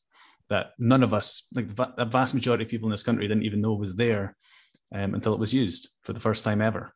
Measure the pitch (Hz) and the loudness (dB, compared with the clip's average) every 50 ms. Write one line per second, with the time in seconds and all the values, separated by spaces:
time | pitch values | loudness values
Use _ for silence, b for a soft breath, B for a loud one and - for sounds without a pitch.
0 | _ _ b b b b b b _ - 107 92 - - - - 117 117 131 131 | _ _ b b b b b b _ -4 -2 -2 -2 -4 -6 0 4 4 6 6
1 | 127 104 110 101 - - - - - _ - 127 107 104 104 113 127 - - 110 | 6 4 2 0 0 -2 -4 -6 -8 _ -6 -4 -4 -4 -4 -4 -4 -4 -2 -4
2 | 120 113 127 127 131 127 143 131 - 127 117 107 110 - 120 110 110 110 104 - | -2 2 2 2 2 2 0 0 2 2 2 2 0 -2 -4 -2 -2 -2 -2 -2
3 | - 120 117 - 104 101 107 107 104 107 104 104 104 113 107 101 104 95 90 101 | 0 0 0 0 0 0 0 0 0 0 0 0 0 0 0 -2 -2 -4 -2 0
4 | 120 117 110 101 98 95 - b b b b b b b b b _ _ - 101 | 2 2 2 0 -2 -6 -10 b b b b b b b b b _ _ -6 -4
5 | 101 98 95 95 - 113 104 101 110 107 127 131 120 92 85 - - - _ _ | -4 -4 -4 -2 0 0 0 0 0 0 2 0 0 0 -2 -6 -10 -14 _ _
6 | - - 95 - - 113 104 - - 110 104 104 107 113 98 92 - - - | -12 -10 -8 -2 -2 -2 -2 0 0 0 2 2 2 0 0 -2 -8 -12 -16